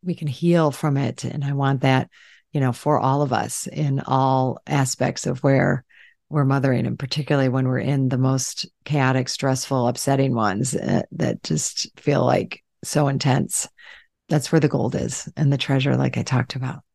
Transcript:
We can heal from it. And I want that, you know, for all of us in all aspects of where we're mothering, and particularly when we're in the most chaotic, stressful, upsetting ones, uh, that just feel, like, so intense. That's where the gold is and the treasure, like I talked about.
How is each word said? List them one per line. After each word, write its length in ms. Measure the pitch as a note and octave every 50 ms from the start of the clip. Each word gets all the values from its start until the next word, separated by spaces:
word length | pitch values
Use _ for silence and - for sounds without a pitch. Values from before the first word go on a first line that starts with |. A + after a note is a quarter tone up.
| -
We 120 | F3+ E3+
can 120 | - E3
heal 440 | D3 B2 - E3+ F3 E3+ E3+ D#3+ D3
from 260 | C3+ - - D#3 C#3
it. 260 | C#3 C#3 - A#2+ - -
And 200 | B2+ - D3+ C#3
I 80 | C#3 C#3+
want 280 | C#3 C#3 C3+ C#3 C3
that, 280 | C3+ C3+ C3 C3 - - _ - - - - - _ _
you 80 | - D3+
know, 140 | C3+ B2+ A#2+
for 260 | - - D3+ D3+ B2
all 220 | - C3 C3+ C#3+
of 100 | D3 C3+ B2+
us 340 | G#2+ - - - - -
in 320 | - - D3 D3+ C#3+ C3+ C#3
all 580 | - - C3 C3 C3+ C3+ C3 C3 C3 C3 - - _
aspects 580 | - C#3+ C#3+ C3+ B2+ - - - C#3 C#3 - -
of 180 | D3 C#3 B2+ -
where 400 | C#3+ C3+ C3+ C#3 C#3 C#3 C3 - _ _ - - - _ _ _ _
we're 160 | D3+ D3+ C#3
mothering, 400 | C3+ C3+ C#3 C3 C3+ B2+ A#2+ B2
and 140 | A#2+ A#2 -
particularly 500 | C#3 C3 - D3+ C#3+ - D3+ C#3 C3+ C3
when 180 | B2 C3 C3
we're 120 | B2+ B2+ B2+
in 300 | - - C#3+ C3+ C3+ B2+
the 80 | C3+
most 500 | B2+ C3 B2+ C3+ C3 - - - - - - _ _ _
chaotic, 460 | - C#3+ D3 C3+ C3 C3 C3 B2+ B2+
stressful, 580 | - - - C3+ C3 B2+ - - C3+ B2+ A#2+
upsetting 460 | A#2+ B2 - - - C#3 C3+ C#3 C3+ B2+
ones, 420 | A2+ A2 G#2 F#2 G#2 C3 C3 -
uh, 280 | - - - F#2+ F2+ - _ -
that 300 | - - - - - _
just 440 | - D#3+ D#3 - - - - - - _ -
feel, 260 | - - C#3+ - -
like, 380 | B2+ B2 - - - - - _ _ _ _ -
so 240 | - - D3 D3+
intense. 600 | C#3 C#3 C3+ - C#3+ B2+ C#3 C#3 - - - - - _ _ - - - - _ _ _ _ _ _
That's 220 | - D3+ B2 -
where 80 | - D#3+
the 80 | C#3
gold 260 | D3 - B2+ G#2+ A#2 -
is 340 | - B1+ - - - - - -
and 160 | - D#3 C#3 C#3+
the 40 |
treasure, 380 | C3+ - - C#3 C3+ C3 C#3 B2+
like 220 | B2+ C3+ B2+ B2
I 60 | A#2+ A#2
talked 320 | - C3 B2+ B2 - -
about. 260 | B2+ B2+ B2+ - C#3 _ _